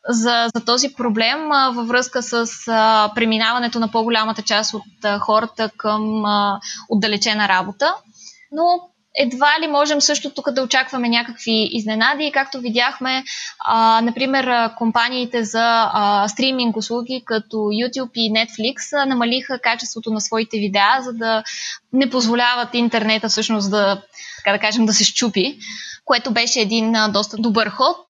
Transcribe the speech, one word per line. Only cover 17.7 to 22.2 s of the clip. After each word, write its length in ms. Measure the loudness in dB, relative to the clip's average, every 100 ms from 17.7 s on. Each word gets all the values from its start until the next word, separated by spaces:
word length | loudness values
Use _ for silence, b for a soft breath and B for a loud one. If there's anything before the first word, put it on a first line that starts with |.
| 0 -2 -4 -6
и 180 | -2 0
Netflix, 680 | 0 -2 -2 -4 -4 -4 -2
а, 40 | 0
намалиха 520 | 0 0 -2 -4 -4
качеството 520 | -2 -2 -6 -8 -4
на 100 | -4
своите 380 | -2 -2 -2 -2
видеа, 440 | 0 2 4 2
за 100 | -2
да 300 | -4 0 -2 -2 B B B _
не 180 | 0 2
позволяват 580 | 2